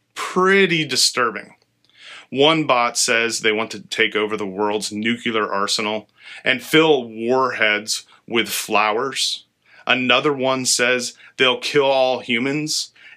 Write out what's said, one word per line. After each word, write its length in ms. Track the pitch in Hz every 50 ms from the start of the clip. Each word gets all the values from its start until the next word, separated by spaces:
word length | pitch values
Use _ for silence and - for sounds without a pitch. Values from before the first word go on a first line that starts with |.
| _ _ -
pretty 680 | - - - - 185 185 190 196 196 190 170 170 160 151
disturbing. 680 | 131 127 123 - - - 123 123 113 101 104 - - - _ _ _ _ _ _ _ _ _ - - - - - -
One 360 | 123 131 143 156 160 160 151
bot 320 | 135 127 120 120 120 -
says 420 | - - 127 117 113 117 117 110 -
they 120 | 113 110
want 200 | 107 110 113 110
to 80 | - 101
take 360 | - - - - 113 104 -
over 220 | 104 107 104 110
the 80 | 104 104
world's 460 | 95 92 101 104 104 104 107 101 -
nuclear 600 | 107 104 110 117 120 120 - 120 110 110 104 92
arsenal 560 | 98 98 101 98 - - 107 104 110 104 - _ _ _ - - - - -
and 180 | 120 131 123
fill 460 | - - 156 156 160 160 147 131 117
warheads 1000 | 113 110 113 113 120 127 131 131 127 123 117 113 107 104 104 110 110 - - - _ _ _ _
with 220 | - 117 117 104 101
flowers. 960 | - - - - 107 101 107 107 107 117 135 135 131 - - - - - - _ _ _ _ _ - - -
Another 440 | - 123 127 127 123 123 131 139 151
one 340 | 143 131 127 131 131 131 127
says 480 | - - - 123 123 127 123 123 - - - - - _
they'll 220 | - 135 127 123 123
kill 260 | - - - 147 139
all 340 | 139 135 135 131 131 127 120
humans. 720 | 101 - 120 117 127 139 143 151 151 156 - - - - _ - - - -